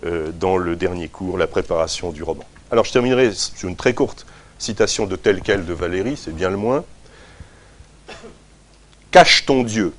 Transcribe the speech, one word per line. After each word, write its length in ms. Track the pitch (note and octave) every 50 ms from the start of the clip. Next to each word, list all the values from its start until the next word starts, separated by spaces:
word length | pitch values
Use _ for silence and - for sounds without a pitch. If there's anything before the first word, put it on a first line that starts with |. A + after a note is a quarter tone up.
| -
euh, 260 | E2 E2+ E2+ D#2 D#2 E2 E2+
dans 200 | F#2+ F#2 F#2+ F#2
le 180 | F2+ E2+ E2+
dernier 320 | E2+ F2+ F2+ F2+ F2 E2 D2+
cours, 300 | - - G2 F#2 F#2 F#2
la 100 | E2 D#2+
préparation 640 | - F#2+ F2 - F2+ E2 D#2+ E2 - - - F2
du 100 | D#2+ D2+
roman. 220 | D#2 D#2+ D#2+ - - - - - - -
Alors, 140 | - A#2 G#2+
je 80 | -
terminerai 420 | - B2+ A#2+ B2+ B2+ B2 C3 A#2+ G2
sur 360 | F#2 - - - - - F2+
une 80 | F2+ -
très 160 | - C3 B2
courte 320 | - C#3+ - - - - - - - - - - -
citation 480 | - - A2 - A2 G2+ - - A2+
de 100 | G2 F#2
tel 240 | F#2 - A2+ G2 F#2+
quel 240 | F2+ - G2+ G2+ F2+
de 60 | D#2+
Valéry, 460 | F2+ D#2 F2 E2+ F2 F#2+ G2 A#2+ D3 C#3+
c'est 180 | - - D#2+
bien 140 | D#2+ F2+ F#2
le 80 | F#2+ G2
moins. « 260 | G#2 A2+ C3 D3 F3 - - - - - - - - - - - - - - - - - - - - - - - - - - - - A3+ - - - - - _ _ _ - _ _ _ - _ _ -
Cache 340 | - F3+ E3+ - - - -
ton 180 | - C#3 C3 B2
Dieu. 300 | A#2 G#2+ A2+ G#2 E2+ -